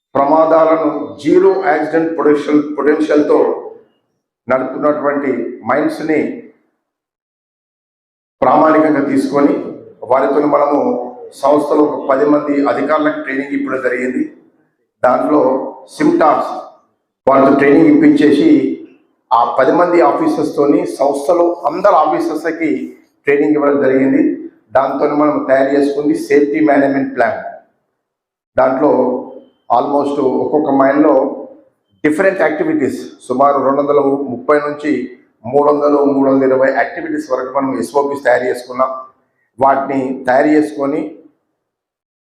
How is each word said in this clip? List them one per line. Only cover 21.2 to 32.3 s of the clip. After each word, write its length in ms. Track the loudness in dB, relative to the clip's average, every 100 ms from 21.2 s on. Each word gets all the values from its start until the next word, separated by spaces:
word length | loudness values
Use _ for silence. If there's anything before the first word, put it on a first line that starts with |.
| 0 2 0 -2 -4
అందరు 240 | -2 2
ఆఫీసర్స్కి 1040 | 2 2 0 -4 -4 -6 -4 -4 -4 -6 -16 _ _
ట్రైనింగ్ 280 | 0 2 2
ఇవ్వడం 300 | 2 0 0
జరిగింది. 680 | 2 2 2 2 0 -2 -10 -20 _
దాంతో 420 | -2 -2 -2 -2
మనం 320 | 0 0 0 0
తయారు 280 | 0 2 0
చేసుకుంది 380 | 0 -2 -2
సేఫ్టీ 460 | -2 0 2 2 0
మేనేజ్‌మెంట్ 560 | 2 2 2 0 -4 -2
ప్లాన్. 260 | -2 -2 -10 -16 _ _ _ _ _ _ _ _ _ -2
దాంట్లో 600 | 0 0 0 2 0 -4 -8 -18 -20 _ -2 -2
almost 420 | 0 -2 -2 -2
ఒక్కొక్క 500 | -2 -2 -2 -2 0
మైన్లో 760 | 2 2 2 2 2 0 -6 -14 -20 _ _ _ _
డిఫరెంట్ 360 | -2 0 0